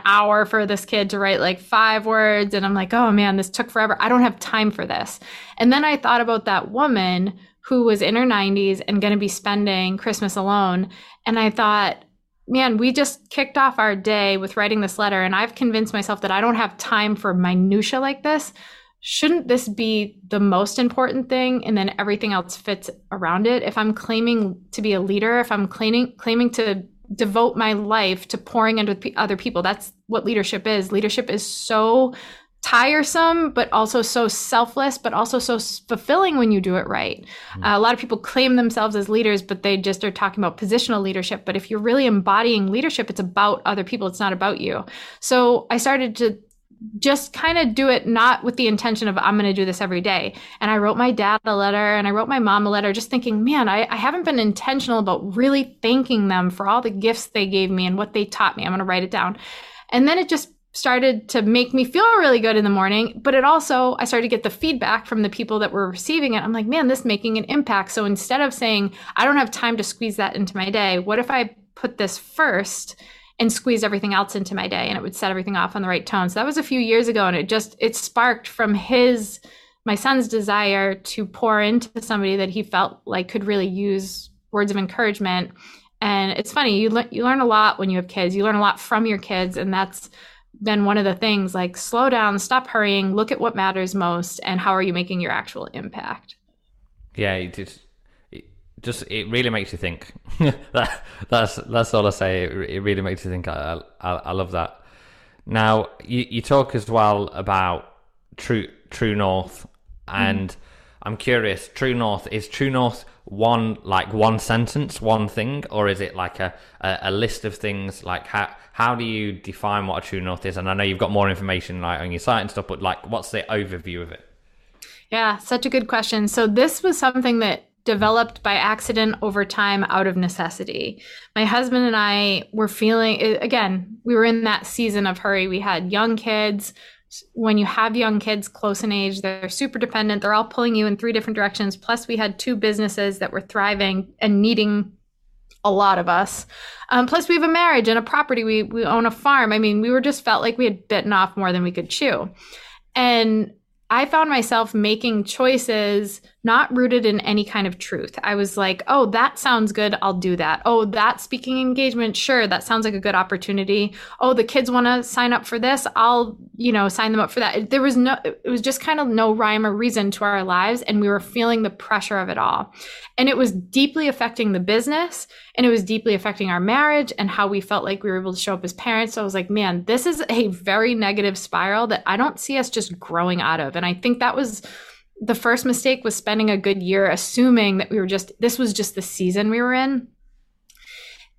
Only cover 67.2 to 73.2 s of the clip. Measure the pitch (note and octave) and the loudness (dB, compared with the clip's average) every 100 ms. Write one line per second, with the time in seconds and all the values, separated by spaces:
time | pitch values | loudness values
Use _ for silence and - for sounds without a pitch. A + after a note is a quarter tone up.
67.2 | A3+ A3 - C#4+ B3+ G3+ F#3+ A3 G3+ G3 | 0 -4 -2 -2 0 -2 -2 -2 0 -2
68.2 | - C4 C#4 C4 A3+ G#3 G3 - - - | -2 0 0 -2 0 0 0 -6 -8 0
69.2 | C4 C#4+ A#3+ - A#3 A3 G3 - A3+ G#3+ | 2 4 0 -2 -2 -2 -6 -6 -6 -2
70.2 | G3 - F#3 G3 F#3+ G#3+ G3 F3+ F#3+ A3+ | -4 -2 -4 -4 -2 0 0 0 0 -2
71.2 | A#3 C4 A3+ - _ - B3 B3 F#3+ - | 0 -2 -2 -8 _ -8 -8 -4 -6 -6
72.2 | - - D4+ F#3+ G3 - - - - - | -10 0 0 0 -4 -10 -12 -18 -20 -20